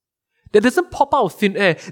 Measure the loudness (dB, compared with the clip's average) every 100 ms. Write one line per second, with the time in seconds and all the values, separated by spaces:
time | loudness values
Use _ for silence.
0 | _ _ _ _ -2 2 2 0 -2 -2
1 | 0 0 -2 -2 -4 0 0 -2 -6